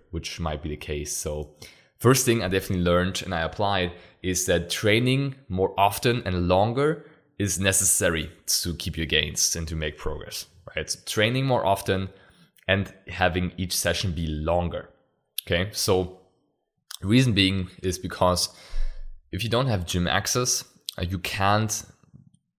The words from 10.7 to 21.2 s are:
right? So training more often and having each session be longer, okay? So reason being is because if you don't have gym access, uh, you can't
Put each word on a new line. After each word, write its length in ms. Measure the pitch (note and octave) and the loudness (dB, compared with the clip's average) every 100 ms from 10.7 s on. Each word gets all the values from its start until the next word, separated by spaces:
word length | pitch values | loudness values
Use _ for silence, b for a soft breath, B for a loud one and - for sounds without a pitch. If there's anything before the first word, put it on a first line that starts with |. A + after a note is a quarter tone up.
| D#2 | -8
right? 140 | D#2 | -6
So 100 | - - | -8 -4
training 400 | G#2+ A2 C3 C3+ | 2 2 2 0
more 200 | A#2+ F#2 | 2 2
often 440 | G2+ - F#2+ F#2+ b b b b b - | 0 0 -2 -2 b b b b b 0
and 260 | G2 F#2 - - | 0 0 -8 -14
having 460 | - F2+ F2+ F2+ - | 0 2 2 -2 -4
each 180 | F#2 - | -4 -2
session 360 | F2 E2+ F#2+ | 0 0 -2
be 160 | D#2+ D#2+ | -2 -4
longer, 640 | D2+ D#2+ F2 F2 E2+ - _ _ _ _ - - | -2 0 0 0 -4 -10 _ _ _ _ -12 -2
okay? 240 | F2 G2+ | -2 0
So 480 | - - F#2 F#2 - _ _ _ _ _ _ _ - | -2 2 2 0 -8 _ _ _ _ _ _ _ -8
reason 320 | F#2+ B2 C3 | 2 4 6
being 360 | G2 F#2+ F#2+ F2+ - | 4 4 2 -4 -4
is 160 | F#2 F2 | -4 -4
because 520 | F2+ - F2+ F2+ - B B B B B B - _ | -6 0 2 2 -2 B B B B B B -14 _
if 120 | F#2+ | -6
you 60 | A2+ | -2
don't 180 | A#2 C3+ | 0 0
have 180 | G2+ E2+ | 0 0
gym 220 | F2+ F2 | 0 0
access, 580 | F2 - B2 B2+ - - _ - - | 0 0 0 0 -2 -6 _ -12 -6
uh, 60 | |
you 160 | F2 | -6
can't 640 | F#2 | -4